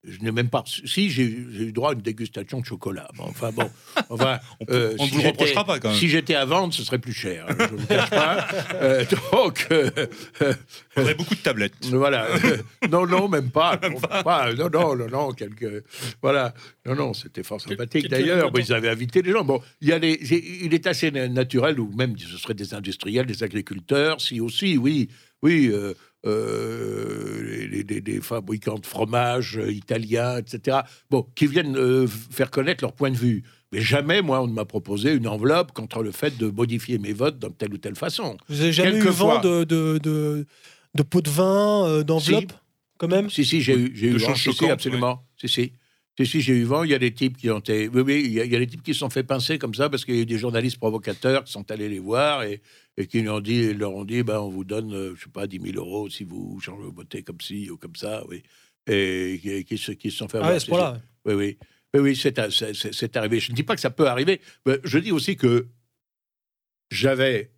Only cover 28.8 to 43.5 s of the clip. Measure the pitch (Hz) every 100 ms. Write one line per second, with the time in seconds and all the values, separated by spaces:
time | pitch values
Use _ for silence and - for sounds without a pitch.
28.8 | - - 110 120 120 123 123 110 104 104
29.8 | - 113 110 117 123 123 110 117 - 135
30.8 | 131 - _ 135 - - 147 151 151 135
31.8 | 127 131 127 110 - - 131 - 135 131
32.8 | 127 - 139 123 120 107 - _ _ 104
33.8 | 110 143 143 196 175 131 123 110 107 110
34.8 | 90 101 127 147 113 107 120 160 170 -
35.8 | 110 113 107 - 151 127 110 101 120 117
36.8 | 117 117 98 107 139 131 104 - 104 101
37.8 | 101 95 170 196 180 101 - 147 165 160
38.8 | 185 214 202 175 208 233 190 170 160 165
39.8 | 156 156 151 156 151 147 143 _ - -
40.8 | _ - 143 180 151 147 190 196 208 208
41.8 | 175 156 151 160 147 202 196 - _ _
42.8 | _ _ 170 185 202 - 131